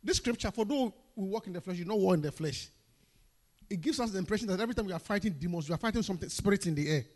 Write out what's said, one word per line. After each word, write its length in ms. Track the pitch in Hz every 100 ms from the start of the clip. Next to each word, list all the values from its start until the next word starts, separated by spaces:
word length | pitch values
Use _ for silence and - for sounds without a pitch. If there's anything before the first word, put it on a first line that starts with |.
this 160 | - 370
scripture, 340 | 247 233 220
"For 120 | -
though 300 | 214 285 247 - _ -
we 120 | 190
walk 200 | 214 208
in 60 |
the 60 | 175
flesh, 180 | 185 175
you 80 | 175
know 120 | 214
war 160 | 190
in 80 | 180
the 100 | 147
flesh." 380 | - 160 139 - _ _ _ _ _ _ _ _ _ -
It 120 | 190
gives 180 | 156 262
us 120 | 233
the 80 | 190
impression 280 | 175 208 220
that 120 | 185
every 140 | 233 240
time 100 | 208
we 80 |
are 60 | 170
fighting 340 | - 202 214
demons, 340 | 151 170 170 147
we 80 | 165
are 40 |
fighting 240 | 226 233
something, 260 | 196 185 -
spirits 360 | - 202 202 180
in 80 | 151
the 140 | 147
air. 160 | 151 117